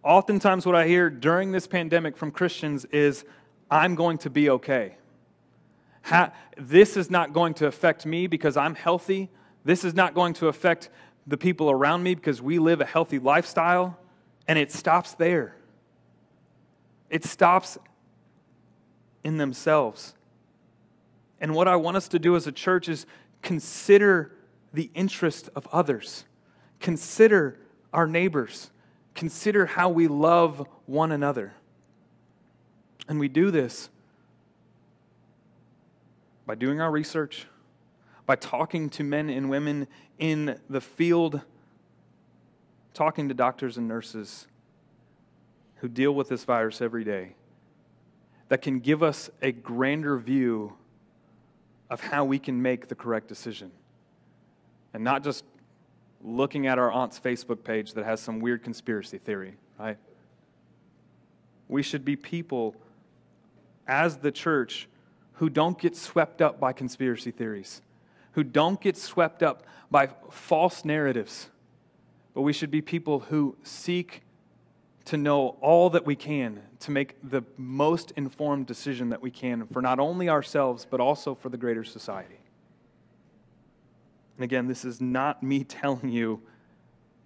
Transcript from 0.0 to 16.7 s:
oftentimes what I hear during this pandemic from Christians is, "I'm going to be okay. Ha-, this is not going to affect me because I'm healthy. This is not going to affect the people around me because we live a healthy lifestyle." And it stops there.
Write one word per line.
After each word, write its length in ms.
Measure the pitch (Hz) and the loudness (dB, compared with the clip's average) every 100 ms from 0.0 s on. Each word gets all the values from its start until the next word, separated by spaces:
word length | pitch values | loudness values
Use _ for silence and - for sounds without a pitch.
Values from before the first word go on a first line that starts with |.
oftentimes 600 | 143 180 190 202 202 185 | 6 6 6 2 4 4
what 120 | 180 170 | 4 4
I 100 | 165 | 6
hear 240 | 180 170 | 6 4
during 400 | 131 143 175 190 | 2 2 2 2
this 160 | 190 185 | -2 -2
pandemic 500 | 180 165 170 160 - | -2 2 0 0 -6
from 140 | 151 | -6
Christians 540 | - 175 - 151 143 - | -2 -2 -2 -4 -4 -2
is, 380 | 147 147 139 - - _ _ - | 2 2 2 -8 -20 _ _ 0
"I'm 240 | 151 180 165 | 2 4 2
going 220 | 170 160 | 0 0
to 120 | 151 | -2
be 200 | 131 147 | 2 4
okay. 480 | 127 - 131 98 - _ _ _ _ _ _ _ _ _ _ | 4 2 -2 -2 -10 _ _ _ _ _ _ _ _ _ _
Ha-, 300 | - 170 180 - - - | 2 4 4 -2 -20 -18
this 400 | 127 165 208 202 | 6 8 10 6
is 140 | 165 | 0
not 220 | 180 151 | 2 2
going 220 | 156 170 | 2 2
to 120 | 156 147 | 2 -2
affect 400 | - 170 151 156 | 2 2 2 -2
me 220 | 165 180 | -2 -2
because 280 | 160 151 139 | 0 0 2
I'm 200 | 151 156 | 0 0
healthy. 540 | 170 175 - 190 190 - _ _ | -2 0 0 -4 -4 -12 _ _
This 200 | 139 175 | 0 0
is 100 | 185 | 2
not 200 | 170 180 | 2 2
going 200 | 170 175 | 2 -2
to 120 | 165 160 | 0 -2
affect 440 | 143 180 165 - - - _ - | 2 2 0 -4 -20 -20 _ -6
the 100 | 143 | -2
people 340 | 180 170 156 | 0 0 2
around 340 | 131 143 175 | 4 4 2
me 100 | 180 | 0
because 260 | 175 156 120 | -2 -2 -4
we 200 | 127 170 | 0 2
live 200 | 160 165 | 4 2
a 40 | |
healthy 340 | 139 160 165 139 | 2 0 -2 -2
lifestyle." 800 | 135 156 170 - 170 180 180 170 - _ _ _ - | 2 2 2 0 2 2 0 -6 -20 _ _ _ 0
And 120 | 160 | 0
it 120 | 139 | 0
stops 440 | - 175 170 - | -2 2 2 0
there. 420 | - 170 170 107 - _ _ _ _ _ _ _ _ _ _ _ | 0 0 2 -2 -10 _ _ _ _ _ _ _ _ _ _ _